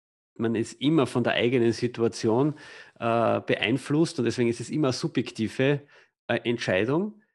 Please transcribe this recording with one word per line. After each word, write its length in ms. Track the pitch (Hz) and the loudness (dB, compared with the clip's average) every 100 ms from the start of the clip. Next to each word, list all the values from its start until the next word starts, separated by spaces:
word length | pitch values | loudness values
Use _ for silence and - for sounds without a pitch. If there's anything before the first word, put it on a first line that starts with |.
| _ _ _ - | _ _ _ -4
man 160 | 113 | -2
ist 260 | 113 117 - | 0 -4 -4
immer 260 | 131 160 123 | 0 2 2
von 160 | 127 | 2
der 100 | 117 | 0
eigenen 380 | 95 117 127 117 | 2 2 2 2
Situation, 800 | 110 120 117 113 - 117 113 147 147 - - - - | 2 -2 0 -2 0 0 2 2 -2 -12 -20 -20 -6
äh, 420 | 117 117 110 107 | -2 0 2 0
beeinflusst 800 | - - 98 131 - 147 165 - | -2 -2 0 0 0 0 0 0
und 60 | 117 | -2
deswegen 240 | 110 117 | 0 0
ist 100 | 113 | -2
es 100 | 123 | -4
immer 200 | 160 139 | 0 0
eine 40 | |
subjektive, 880 | 127 160 143 110 - 107 - 131 143 - - _ _ - | 0 -4 -4 -4 -4 -4 0 0 0 -4 -20 _ _ -4
äh, 80 | 120 | -2
Entscheidung, 800 | - 120 - 92 110 151 208 - _ | -2 -2 0 2 2 0 -2 -8 _